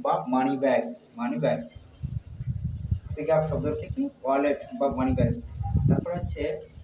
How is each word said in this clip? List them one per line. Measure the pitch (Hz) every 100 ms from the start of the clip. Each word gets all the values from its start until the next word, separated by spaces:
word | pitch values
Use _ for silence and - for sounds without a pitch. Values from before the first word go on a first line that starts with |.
বা | - 151 123
মানি | 127 135 135
ব্যাগ, | 135 123 123 - - 117
মানি | 120 -
ব্যাগ। | - - - - - - - - - - - - - - - - -
সিগাব | 151 151 156 156
শব্দের | 143 139
অর্থ | - -
কি? | - 277 -
ওয়ালেট | 127 139 143 - - -
বা | 139
মানি | 123 131
ব্যাগ। | - - - - - - - -
তারপর | - - 175
হচ্ছে | - - 143 - - -